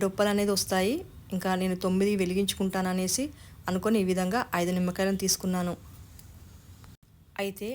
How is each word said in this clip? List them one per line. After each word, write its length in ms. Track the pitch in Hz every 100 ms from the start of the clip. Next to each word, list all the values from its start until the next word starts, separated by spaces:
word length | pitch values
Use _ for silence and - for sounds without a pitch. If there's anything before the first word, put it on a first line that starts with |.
డొప్పలు 280 | 196 196 208
అనేది 200 | 202 202 196
వస్తాయి. 380 | - 190 190 311 - - - 185
ఇంకా 160 | 190 180
నేను 140 | 190 180
తొమ్మిది 280 | 190 185 202 202
వెలిగించుకుంటాననేసి 1080 | 180 185 196 - 190 190 185 185 185 - 294 - - - -
అనుకొని 300 | 185 214 220
ఈ 60 | 185
విధంగా 300 | 185 185 226 - 175
ఐదు 120 | 175
నిమ్మకాయలను 480 | 180 180 180 190 190
తీసుకున్నాను. 520 | 190 - 185 185 175 - - - - - - - - - - - - - - - - -
అయితే, 300 | 196 196 214